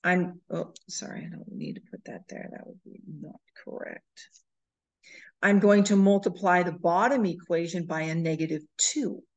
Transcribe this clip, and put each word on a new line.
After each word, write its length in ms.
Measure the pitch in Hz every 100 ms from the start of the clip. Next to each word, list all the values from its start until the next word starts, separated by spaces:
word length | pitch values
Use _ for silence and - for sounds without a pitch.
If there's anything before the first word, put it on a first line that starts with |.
I'm, 360 | 175 180 175 - _
oh, 220 | 165 - - _
sorry, 380 | - - - 170
I 80 |
don't 160 | - -
need 260 | - - -
to 40 | _
put 140 | -
that 240 | - - _
there. 200 | - -
That 140 | - -
would 140 | -
be 160 | - - -
not 320 | 151 147 - _ -
correct. 640 | - - - - _ - - _ _ _ _ _ _ _ _ - - _
I'm 160 | 202 202
going 260 | 202 202
to 120 | 202 196
multiply 680 | 196 196 196 180 190 180
the 80 | 180
bottom 560 | 165 175 175 233 269 202
equation 600 | 165 - 170 170 175 170
by 160 | 160
a 120 | 160
negative 480 | 160 160 156 160 156 151 -
two. 460 | - 302 226 - _